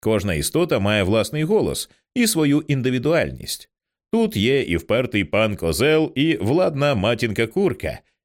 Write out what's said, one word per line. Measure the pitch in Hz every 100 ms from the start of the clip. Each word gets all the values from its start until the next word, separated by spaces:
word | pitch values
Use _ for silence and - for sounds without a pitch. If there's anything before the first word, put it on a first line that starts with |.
Кожна | 107 110 98
істота | 80 73 151 175 135
має | 101 107
власний | 92 110 101 151
голос | 156 214 107 67 - _ _
і | - 226
свою | 165 151 147 147
індивідуальність. | 139 127 127 147 165 87 64 - - - _ _ _ _
Тут | 226 226 -
є | 107 139
і | - 85
впертий | - 110 123 104
пан | 85 101 110 101
Козел, | 82 80 135 156 156
і | - 156 135
владна | 98 156 185 147 143
матінка | 120 98 117 117 101 117
Курка, | - 196 - 78 60 - _